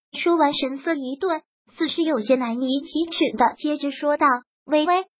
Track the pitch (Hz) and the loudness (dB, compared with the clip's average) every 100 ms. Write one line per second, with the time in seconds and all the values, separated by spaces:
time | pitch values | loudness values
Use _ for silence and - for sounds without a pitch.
0 | _ - 349 339 285 294 269 269 339 311 | _ -4 0 4 2 2 -4 -4 -4 -4
1 | 254 277 381 320 - _ _ - 311 - | -4 -4 -4 -4 -8 _ _ -4 -2 0
2 | 320 269 214 254 240 233 262 269 - 302 | 0 0 2 2 0 -2 0 -2 -2 -4
3 | 330 - 311 214 240 - 302 294 285 269 | -2 0 0 2 2 2 -4 -2 -4 -2
4 | 294 294 294 247 - _ - 302 302 359 | -2 2 2 2 -4 _ 0 2 4 2
5 | 381 | -2